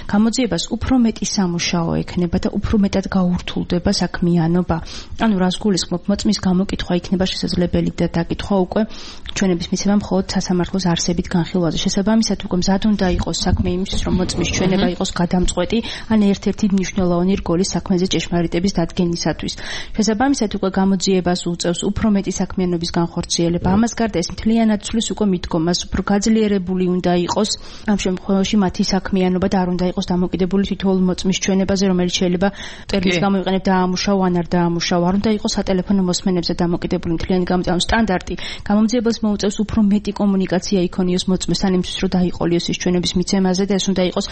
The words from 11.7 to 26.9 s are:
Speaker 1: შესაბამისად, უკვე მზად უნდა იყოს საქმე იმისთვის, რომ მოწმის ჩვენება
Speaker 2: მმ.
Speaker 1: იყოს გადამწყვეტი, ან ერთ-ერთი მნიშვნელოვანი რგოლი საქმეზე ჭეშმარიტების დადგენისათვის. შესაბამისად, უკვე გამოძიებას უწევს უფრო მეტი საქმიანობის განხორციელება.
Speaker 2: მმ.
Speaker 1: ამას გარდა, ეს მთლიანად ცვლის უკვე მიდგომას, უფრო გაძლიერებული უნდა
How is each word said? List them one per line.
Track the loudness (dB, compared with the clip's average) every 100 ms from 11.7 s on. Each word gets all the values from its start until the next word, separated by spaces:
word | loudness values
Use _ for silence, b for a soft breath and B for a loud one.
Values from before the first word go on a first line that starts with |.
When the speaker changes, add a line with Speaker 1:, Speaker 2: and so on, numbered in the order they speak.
| 0
Speaker 1:
შესაბამისად, | -2 0 2 2 2 -2
უკვე | -2 0
მზად | 2 2
უნდა | 2 2 2
იყოს | 0 -2 -2
საქმე | 0 0 0
იმისთვის, | -2 -2 -2
რომ | 0
მოწმის | 0 0 -2 -2
ჩვენება | 0 2 2 0
Speaker 2:
მმ. |
Speaker 1:
იყოს | 0 -4
გადამწყვეტი, | -2 0 2 2 0 0 0 -2 B
ან | B 2
ერთ-ერთი | 4 2 -2 0 0
მნიშვნელოვანი | 0 0 0 2 2 2
რგოლი | 0 0 0
საქმეზე | 0 -2 0 0 2
ჭეშმარიტების | -2 -2 0 0 0 0
დადგენისათვის. | 0 -2 0 0 0 -2 -2 -6 -8 B B B
შესაბამისად, | -2 0 2 2 2 0
უკვე | 0 -2
გამოძიებას | 2 2 2 2 2 2 0
უწევს | -2 -2 -2 0
უფრო | -2 0 2
მეტი | 2 0
საქმიანობის | -2 -2 0 0 0 -2
განხორციელება. | -2 -2 -2 -4 0 0 0 0
Speaker 2:
მმ. |
Speaker 1:
ამას | 2 0
გარდა, | 0 -2 -2
ეს | -4
მთლიანად | -4 0 2 2 0
ცვლის | -2 -4 -4
უკვე | -2 0
მიდგომას, | 0 -2 -2 0 -2
უფრო | -2 -4
გაძლიერებული | 0 0 4 2 4 0 0 0
უნდა | 0